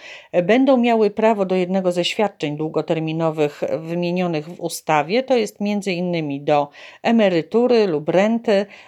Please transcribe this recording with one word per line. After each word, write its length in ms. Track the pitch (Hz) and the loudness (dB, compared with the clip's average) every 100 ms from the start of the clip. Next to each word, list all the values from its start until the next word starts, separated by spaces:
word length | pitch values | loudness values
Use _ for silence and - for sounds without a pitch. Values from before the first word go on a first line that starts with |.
| - - - 175 | -20 -20 -4 -2
będą 340 | 175 233 269 262 | 2 2 4 4
miały 340 | 240 226 208 | 4 2 2
prawo 340 | 208 220 214 | 2 0 2
do 100 | 190 | 0
jednego 380 | 185 180 190 185 | 0 0 0 0
ze 120 | 175 | 0
świadczeń 520 | 175 - 202 - 151 147 | -2 -2 -4 -2 -6 -4
długoterminowych 1040 | 156 160 151 160 160 160 165 156 147 - - 151 | -4 -4 -2 -2 -2 -2 -2 0 -2 -2 -4 -4
wymienionych 720 | 165 170 175 180 180 160 151 | -4 -4 -2 -2 -2 -4 -6
w 120 | 180 | -10
ustawie, 640 | 170 - - 156 147 226 | -8 -8 0 0 2 -2
to 140 | 262 254 | 0 0
jest 240 | 208 - | -2 -4
między 320 | 202 208 196 | -4 -4 -4
innymi 480 | 170 180 170 151 139 | -4 -2 -2 -4 -6
do 280 | 143 147 147 - - - | 0 0 0 -8 -20 -6
emerytury 840 | - 233 202 175 151 220 247 240 208 | 0 4 4 2 0 0 2 2 2
lub 220 | 147 151 | 0 0
renty, 580 | 165 208 226 233 196 202 - | 2 2 0 2 0 0 -10